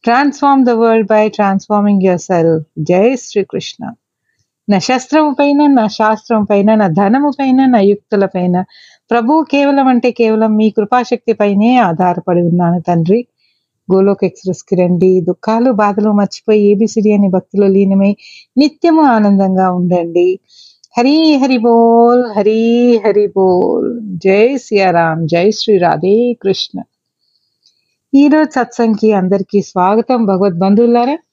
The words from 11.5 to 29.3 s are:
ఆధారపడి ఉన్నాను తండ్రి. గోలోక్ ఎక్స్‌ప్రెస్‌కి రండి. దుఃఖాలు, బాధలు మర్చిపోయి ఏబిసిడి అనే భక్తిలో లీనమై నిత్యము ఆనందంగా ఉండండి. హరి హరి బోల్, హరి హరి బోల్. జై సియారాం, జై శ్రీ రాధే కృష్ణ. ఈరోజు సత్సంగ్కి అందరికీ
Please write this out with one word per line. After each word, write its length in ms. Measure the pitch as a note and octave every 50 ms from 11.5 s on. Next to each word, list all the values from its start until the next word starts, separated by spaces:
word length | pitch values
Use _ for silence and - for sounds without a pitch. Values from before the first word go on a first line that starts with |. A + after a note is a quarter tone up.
| G3+ G3 G#3+ A#3 B3+
ఆధారపడి 640 | B3+ A3 F3 E3+ - F#3 F3+ F3 F3+ - - F3 F3
ఉన్నాను 400 | F3 F3 E3+ F3 F3 E3+ F3 F3+
తండ్రి. 460 | E3 - F3 E3+ D#3+ E3+ G3+ A#3+ B3 _ _ _ _ _ _ _ _ _ _ _ _ - F#3
గోలోక్ 300 | F#3+ G3 G3+ G3 G3 G3+
ఎక్స్‌ప్రెస్‌కి 520 | F3 - - - F#3 E3+ - - _ G3
రండి. 460 | F3 F3+ F3 F3+ E3+ F#3 F#3 F#3 F#3
దుఃఖాలు, 500 | E3 F3 F3 _ - - A3 A3+ A#3+ C4
బాధలు 400 | A#3 G3 G#3+ G3+ G3 G#3 G#3 G#3+
మర్చిపోయి 500 | G#3 G3+ G3+ G3 - - _ - G#3+ G#3+
ఏబిసిడి 520 | G#3 G3+ G#3 G3+ A3 G#3+ - A3+ G3+ G#3+ G#3
అనే 160 | G3+ G3+ F#3+
భక్తిలో 380 | F#3 F#3 - _ - G3 G3+
లీనమై 480 | G3 F#3+ G3 G3+ G3 G3 G3 G3 G3+ G#3 _ - - - - _ _ _
నిత్యము 440 | A#3+ D4 D4+ - _ - E4+ D#4+ D#4+
ఆనందంగా 680 | D#4 C#4 A#3 A3 G#3 G3+ G3+ G3 G3 F#3+ F#3+ F#3 F#3+ F#3
ఉండండి. 680 | F3+ F3+ F3+ F3 F3+ F3 E3+ E3+ E3 F3 F3 F#3 F#3 - _ _ _ - - - _ _ _ _ _
హరి 400 | - A#3+ C4+ D4 D#4+ D#4+ D#4 D4+
హరి 200 | C4+ C4 C4+ C4
బోల్, 680 | A#3+ G#3+ A#3+ A#3 A#3 A#3 A#3 A#3 A#3 A#3 A#3 B3 B3 B3 A3+
హరి 300 | G#3 G#3 G3 G#3 A3 A3+ A3+ A#3 A#3 A#3+ A#3+ B3 A#3+
హరి 300 | A3 G3+ A3 G3 G#3 G#3
బోల్. 600 | G3+ - G3 F#3+ F#3 F3+ F3+ F#3 - - - - - A#3+ A#3+ A3 G3+ F#3
జై 400 | E3 - F#3+ F#3+ G3+ A3 B3+ C#4+
సియారాం, 680 | B3+ - - A3 G3+ F#3+ F#3 E3+ E3+ E3 D#3+ D#3+ E3 E3
జై 260 | D3+ E3+ E3 F3+ G#3+
శ్రీ 260 | G#3+ - - - G#3
రాధే 560 | F#3 F3 E3 D#3 D3+ E3+ F#3 G3+ A3+ B3 A#3+ A#3
కృష్ణ. 480 | _ - G3 F#3 - - - - F#3 - _ _ _ _ _ _ _ _ _ _ _ _ _ _ _ _ _ _ _ _ _ _ _ _ _ -
ఈరోజు 360 | C#4 C#4+ D4 D4+ D#4 D#4 D4+
సత్సంగ్కి 640 | - C4 A#3 A#3 - - A#3 A3+ A3 G3+ A3 G#3+ G#3+
అందరికీ 480 | G3 F#3 F#3